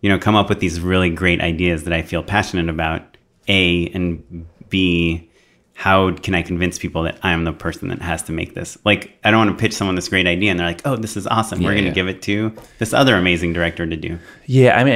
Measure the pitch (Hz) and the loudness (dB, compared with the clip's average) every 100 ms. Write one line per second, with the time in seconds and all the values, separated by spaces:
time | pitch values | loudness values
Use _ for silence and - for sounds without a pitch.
0 | 101 95 107 107 101 104 92 82 87 92 | 2 0 4 2 2 0 -2 -2 0 2
1 | 90 82 90 87 85 82 87 82 80 82 | 2 0 0 2 0 0 0 0 -2 -4
2 | 80 85 80 101 104 92 82 80 80 85 | -2 -6 -2 -2 0 -2 -2 -2 -2 -4
3 | - _ _ _ - 98 90 87 85 92 | -8 _ _ _ 0 2 4 2 0 -2
4 | 90 82 - 85 82 _ - 95 92 87 | -4 -4 -10 -16 -16 _ -4 0 2 2
5 | 85 82 - _ _ _ _ - - 95 | 0 -2 -8 _ _ _ _ -6 2 4
6 | 92 87 - 90 85 87 90 - 87 82 | 2 0 -2 -2 -2 -2 -2 -4 -6 -4
7 | 82 - 95 85 82 76 85 80 92 90 | -4 -4 -2 0 -2 -4 -8 -8 -8 -8
8 | 87 82 - 82 87 - 85 - 104 104 | -6 -6 -6 -6 -6 -8 -12 -6 0 0
9 | - _ 107 110 107 92 110 - 98 92 | -2 _ 2 4 4 2 -2 0 -2 -2
10 | 85 95 90 87 104 87 87 85 143 123 | -2 0 2 2 0 0 -2 -4 -4 -4
11 | 110 - 101 113 110 90 90 101 95 87 | -6 -8 -2 -2 -2 -2 0 0 0 0
12 | 92 92 - 101 110 110 - - 110 120 | -2 -4 -4 -2 -2 -6 -20 -8 -2 2
13 | 135 104 92 87 85 82 85 80 85 82 | 4 4 4 2 0 0 -2 -2 -6 -6
14 | 76 85 - - - 131 123 - 131 | -8 -10 -12 -20 0 4 6 6 4